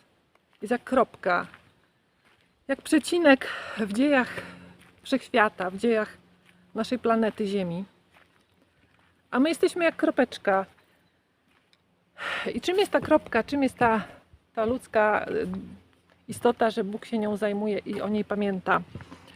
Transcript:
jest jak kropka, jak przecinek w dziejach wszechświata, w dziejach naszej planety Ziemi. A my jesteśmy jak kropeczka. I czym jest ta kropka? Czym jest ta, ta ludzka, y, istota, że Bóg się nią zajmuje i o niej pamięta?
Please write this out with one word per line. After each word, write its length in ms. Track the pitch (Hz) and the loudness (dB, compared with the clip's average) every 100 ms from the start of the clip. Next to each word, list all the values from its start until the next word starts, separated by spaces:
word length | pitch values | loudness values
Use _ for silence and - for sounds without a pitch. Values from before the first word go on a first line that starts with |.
| _ _ _ _ _ - | _ _ _ _ _ -14
jest 100 | 208 | -4
jak 120 | 240 | -4
kropka, 640 | - 262 - - 185 180 180 - _ _ _ _ _ _ _ _ _ _ - | 0 2 2 0 -2 -2 -2 -16 _ _ _ _ _ _ _ _ _ _ -8
jak 140 | 269 | -8
przecinek 680 | - 311 - 349 311 269 - - - 202 | 2 2 2 4 6 6 2 -10 -10 -6
w 160 | 202 | -4
dziejach 480 | 208 294 269 233 - - - - - - _ | 0 2 2 0 -8 -14 -18 -20 -20 -20 _
wszechświata, 680 | - 269 - 240 214 - 185 | -4 -4 0 2 2 0 -6
w 80 | 196 | -2
dziejach 400 | 233 220 208 - _ _ _ _ _ 220 | 0 0 -2 -10 _ _ _ _ _ -8
naszej 240 | 226 247 | -4 -2
planety 480 | 233 226 214 - 202 | 2 2 0 -2 -4
Ziemi. 380 | 202 180 170 196 _ _ _ _ _ _ _ _ _ _ _ _ _ - | -2 -4 -6 -10 _ _ _ _ _ _ _ _ _ _ _ _ _ -4
A 80 | 247 | 2
my 100 | 302 | 2
jesteśmy 340 | 330 359 359 | 2 0 2
jak 120 | 330 - | 0 2
kropeczka. 680 | 311 - 247 - - 190 190 _ _ _ _ _ _ _ _ _ _ _ _ _ _ - - - 220 | 0 2 0 0 0 0 -2 _ _ _ _ _ _ _ _ _ _ _ _ _ _ -12 -8 -6 -6
I 80 | 240 | -4
czym 160 | 349 370 | -2 0
jest 140 | 381 | 2
ta 100 | 285 | 0
kropka? 420 | - 302 - 226 | 4 2 2 -2
Czym 200 | - 285 | 0 0
jest 140 | 262 - | 0 2
ta, 260 | 240 220 - - _ - _ 233 | 2 2 -4 -18 _ -20 _ -4
ta 100 | 220 | -2
ludzka, 600 | 254 - 226 214 208 - | -2 -2 2 2 2 -2
y, 180 | - 175 190 - - _ _ _ _ - | -4 -4 -8 -12 -20 _ _ _ _ -14
istota, 420 | - 240 233 226 | 0 0 2 0
że 140 | 226 | 0
Bóg 220 | 196 220 - | -6 -8 -6
się 120 | 226 | -4
nią 200 | 214 208 | -2 -2
zajmuje 400 | 214 202 214 190 | -2 -2 -2 -4
i 240 | - 202 | -4 -6
o 80 | 202 | -2
niej 160 | 214 196 | -2 -2
pamięta? 560 | 208 202 185 190 175 175 - - - - | -2 -2 -2 0 -2 -2 -16 -18 -20 -20